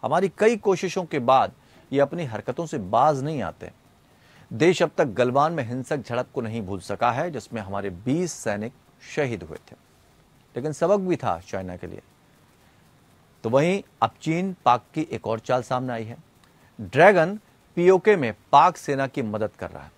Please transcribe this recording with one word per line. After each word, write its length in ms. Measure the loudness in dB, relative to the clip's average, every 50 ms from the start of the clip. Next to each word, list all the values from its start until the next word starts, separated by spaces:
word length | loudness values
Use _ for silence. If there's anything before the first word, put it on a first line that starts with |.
| -2
हमारी 280 | 0 0 0 0 -2 -2 2
कई 180 | 2 2 2
कोशिशों 480 | 2 0 0 0 0 -2 -4 -4 -4 -6
के 140 | -4 -4 -2
बाद 340 | 2 4 4 4 4 2 -4 _ _ _ _ -20 _ _ 2
ये 80 | 2
अपनी 240 | 2 2 0 -6 -6
हरकतों 420 | -6 -6 -8 -6 -6 -6 -6 -6
से 120 | -6 -6 -8
बाज 440 | -4 0 2 4 4 4 2 0 -2
नहीं 200 | -6 -4 -4 -6
आते। 280 | -6 -8 _ -16 -18 -18 _ _ _ _ _ _ _ _ _ _ _ _ -20 -18 _ -4
देश 300 | 2 2 2 4 2 0
अब 80 | -2 _
तक 80 | 0 0
गलवान 480 | 0 2 0 0 2 4 2 2 2 0
में 120 | -4 -6
हिंसक 320 | -6 -6 -8 -6 -6 -6
झड़प 300 | -6 -6 -4 -4 -4 -4 -4 _
को 60 | -6
नहीं 220 | -6 -4 -6 -6 -6
भूल 180 | -6 -8 -8
सका 320 | -6 -8 -4 0 0 0 0
है, 180 | 0 -4 -6
जिसमें 320 | -6 -10 -12 -10 -10 -10 -8
हमारे 280 | -6 -8 -6 -6 -6
बीस 420 | -10 -8 -4 -2 -2 -2 -2 -4 -6
सैनिक 400 | -8 -6 -6 -4 -4 -6 -10 -12 _ _ _ _ _ -20 -10 -4
शहीद 260 | -4 -2 -2 -4 -8 -10
हुए 140 | -12 -16
थे, 200 | -16 _ -20 -20 _ _ _ _ _ _ _ _ _ _ _ _ _ _ _ _
लेकिन 160 | -8 -6 -6 -4
सबक 260 | -2 2 2 2 2
भी 180 | 2 -2 -2
था 240 | -2 -2 -4 -4 -4 -6 -10
चाइना 280 | -10 -8 -8 -8 -10
के 100 | -12 -12
लिए। 140 | -14 -14 -16 _ _ _ _ _ _ _ _ _ _ _ _ _ _ _ _ _ _ _ _ _ _ _ _ _ _ _ _ -4
तो 60 | 2
वहीं 320 | 2 4 4 4 0 -2 -4 _ _ _ -2
अब 80 | -2 -2 _ -4
चीन 340 | -2 -2 -2 -2 -4 -6 _ _
पाक 200 | 2 2 2 0 _ _
की 140 | -6 -6 -4
एक 160 | -6 -8 -4
और 120 | -4 -4 -4
चाल 240 | -2 -2 -2 -2 -2
सामने 300 | -2 -4 -4 -4 -6 -8
आई 120 | -8 -10
है। 120 | -12 -14 -18 -20 _ _ _ _ _ _ _ _ _ _ -14
ड्रैगन 580 | -14 -4 4 8 8 8 8 8 4 2 0 -8 _ _ _ _ _ _ _
पीओके 400 | 2 6 6 6 6 6 4 4
में 180 | 4 2 -2 -4 _ _ _ 6
पाक 240 | 6 6 6 2
सेना 300 | -2 -6 -6 -4 -2 -2
की 160 | -4 _ -6 -6
मदद 280 | -4 -4 -4 -4 -6 _ _
कर 120 | -12 -12
रहा 120 | -12 -14 -18
है। 100 | -20 _